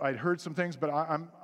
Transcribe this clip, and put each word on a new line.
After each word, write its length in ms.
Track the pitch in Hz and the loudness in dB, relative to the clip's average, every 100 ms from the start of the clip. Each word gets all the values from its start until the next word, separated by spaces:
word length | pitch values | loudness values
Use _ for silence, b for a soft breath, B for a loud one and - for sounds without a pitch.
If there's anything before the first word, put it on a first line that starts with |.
I'd 160 | 139 120 | 0 2
heard 240 | 170 175 | 0 0
some 120 | 175 | -2
things, 220 | 151 175 135 | -2 -2 0
but 140 | 151 | 0
I, 160 | 143 160 | 2 2
I'm, 260 | 156 170 - | 0 -2 -14